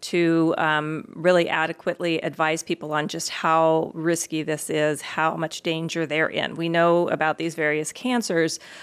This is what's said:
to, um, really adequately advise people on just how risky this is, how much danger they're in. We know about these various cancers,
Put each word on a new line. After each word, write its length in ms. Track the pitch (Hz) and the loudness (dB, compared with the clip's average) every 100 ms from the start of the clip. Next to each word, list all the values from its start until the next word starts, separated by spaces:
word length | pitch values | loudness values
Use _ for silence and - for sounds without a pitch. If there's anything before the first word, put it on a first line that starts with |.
to, 520 | - 175 170 165 160 - | -4 2 4 4 4 2
um, 520 | 156 151 151 156 - - | 2 0 -2 -6 -8 -2
really 340 | 170 180 - | 4 4 4
adequately 720 | 160 160 165 185 170 175 160 | 0 -2 -4 -6 -2 -2 -2
advise 400 | 165 143 156 160 | -2 -2 0 -2
people 300 | - 170 151 | -4 -6 -2
on 140 | 151 151 | -2 -2
just 220 | 165 - | -4 -6
how 600 | - 165 160 160 160 160 165 | -2 2 4 6 4 2 -2
risky 480 | 160 165 - 156 | 0 0 -2 -4
this 260 | 156 151 - | -2 -4 -2
is, 320 | 156 151 147 | 0 0 0
how 340 | - - 160 165 | -4 -2 0 0
much 260 | 160 - | -4 -4
danger 420 | 175 160 165 170 160 | -4 -4 -4 -4 -2
they're 240 | 151 160 | 0 0
in. 260 | - - - | -2 -4 -4
We 140 | 170 | 0
know 400 | 170 170 170 170 | 4 4 4 2
about 280 | 151 156 151 | 0 0 0
these 180 | 165 160 | -4 -2
various 360 | 151 151 156 | 0 0 -4
cancers, 680 | - 254 240 208 170 160 - - - | -6 -2 -2 0 0 0 -2 -12 -20